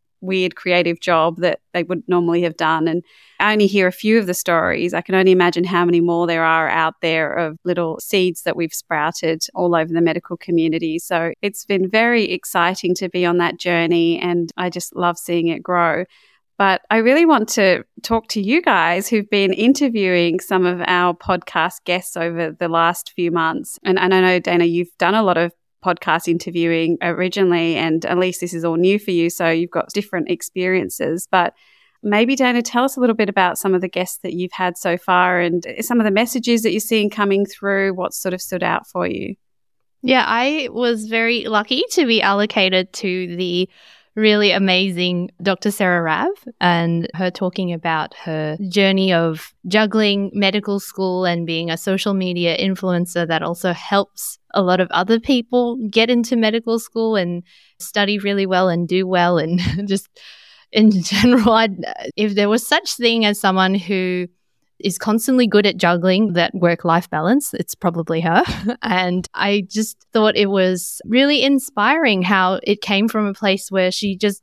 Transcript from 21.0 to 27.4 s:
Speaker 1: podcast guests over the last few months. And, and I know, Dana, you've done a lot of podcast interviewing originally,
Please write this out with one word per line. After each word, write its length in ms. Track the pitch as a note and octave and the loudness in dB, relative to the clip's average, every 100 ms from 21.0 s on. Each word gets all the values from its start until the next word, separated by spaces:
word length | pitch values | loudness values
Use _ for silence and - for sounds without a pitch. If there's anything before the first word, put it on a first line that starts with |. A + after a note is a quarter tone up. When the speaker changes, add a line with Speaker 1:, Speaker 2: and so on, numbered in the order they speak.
| F3+ | 2
Speaker 1:
podcast 680 | F3 - F3+ - E3+ E3 - | 0 -2 -4 -2 -2 -2 -4
guests 320 | - F3+ - - | -4 -4 -4 -6
over 360 | E3+ E3+ E3 | -4 -2 -4
the 160 | D#3+ E3+ | -4 -2
last 440 | E3 E3 F3 - - | 2 2 0 -8 -4
few 160 | E3+ | -2
months. 460 | E3+ D#3+ - - - | 0 -2 -4 -10 -8
And, 140 | G3+ F#3 | -2 0
and 160 | F#3 | 2
I 60 | F#3 | 4
know, 180 | F#3 F3+ | 4 2
Dana, 260 | F3+ F3 | 2 2
you've 320 | E3+ E3+ F3 - | 2 0 -4 -2
done 200 | F3+ G#3+ | 0 2
a 80 | |
lot 120 | G3+ E3+ | 2 0
of 160 | E3+ - _ _ | -2 -4 _ _
podcast 440 | - E3+ - E3 E3+ | -4 -4 -2 -2 0
interviewing 680 | E3+ - E3+ E3 E3 E3 E3 | -4 -4 -2 0 0 0 -2
originally, 720 | F3 E3+ F#3 G3+ | -2 -2 -2 0